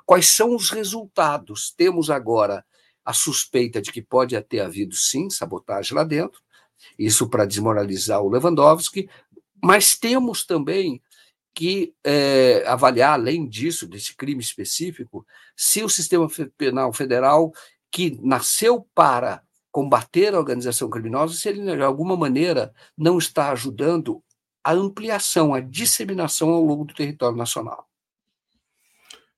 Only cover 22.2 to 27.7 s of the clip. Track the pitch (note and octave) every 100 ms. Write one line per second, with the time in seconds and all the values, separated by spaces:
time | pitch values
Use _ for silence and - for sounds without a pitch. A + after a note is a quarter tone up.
22.2 | D3 C3 F3 D3 G#2+ _ _ - D#3 F3+
23.2 | D#3+ - C#3+ B2+ C3 A2 C#3+ E3+ B2 -
24.2 | _ _ _ _ C#3+ F3 G3 G3+ A3 G3+
25.2 | - F3+ D#3 C3+ B2+ D3 A#3 - G3+ F#3+
26.2 | D#3+ - D#3+ E3 D#3 D3 D3+ - C#3+ D3
27.2 | B2 A#2 A#2 - A2